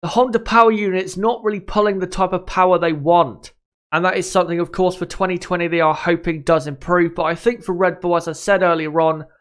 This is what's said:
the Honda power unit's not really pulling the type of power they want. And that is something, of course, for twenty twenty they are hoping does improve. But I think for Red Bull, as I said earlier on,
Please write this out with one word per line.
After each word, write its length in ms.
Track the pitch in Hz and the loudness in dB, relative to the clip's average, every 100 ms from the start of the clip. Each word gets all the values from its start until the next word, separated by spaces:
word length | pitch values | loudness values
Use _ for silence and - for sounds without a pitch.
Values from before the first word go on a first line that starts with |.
the 60 | 165 | -4
Honda 320 | 233 254 226 | 0 0 0
power 300 | 226 233 226 | 2 4 4
unit's 460 | 214 202 185 185 180 | 2 0 -2 -4 -4
not 260 | 220 233 | -2 -2
really 180 | 214 202 | -4 -4
pulling 380 | 190 214 208 190 | -4 0 0 -2
the 80 | 180 | -4
type 260 | - 185 | -2 -2
of 140 | 180 185 | -2 -4
power 320 | 190 185 175 | 0 2 4
they 140 | 170 | 2
want. 600 | 151 147 175 143 95 - _ _ _ _ | 0 2 2 2 -4 -20 _ _ _ _
And 120 | 160 | -2
that 120 | 185 190 | 0 -2
is 140 | 175 | 0
something, 280 | 190 170 170 | 0 0 -2
of 140 | 170 | -4
course, 240 | - 180 180 | 0 -2 -2
for 100 | 175 | -8
twenty 320 | - 190 180 | -4 -4 -4
twenty 300 | - 180 170 | -4 -4 0
they 120 | 170 | 2
are 140 | 156 | 2
hoping 480 | 143 175 165 170 160 | 2 0 0 -2 -2
does 240 | 156 160 143 | 2 2 0
improve. 480 | 139 175 175 170 | -8 0 2 2
But 80 | 170 | 0
I 140 | 160 170 | -4 0
think 260 | 233 233 | -2 -2
for 100 | - | -4
Red 280 | 175 185 180 | 0 0 0
Bull, 160 | 175 170 | 0 0
as 100 | 165 | -2
I 60 | |
said 320 | 156 - 190 | -4 0 2
earlier 360 | 180 160 156 160 | 4 2 0 2
on, 240 | 160 156 151 _ | 2 0 -8 _